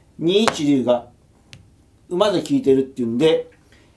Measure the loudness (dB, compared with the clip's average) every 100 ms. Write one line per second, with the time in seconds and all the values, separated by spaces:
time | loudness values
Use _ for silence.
0 | _ -6 -2 2 0 0 0 2 2 0
1 | -2 _ _ _ _ -20 -20 _ _ _
2 | _ -2 -2 -2 -2 -2 2 2 0 -6
3 | -6 0 0 0 -4 -16 _ _ _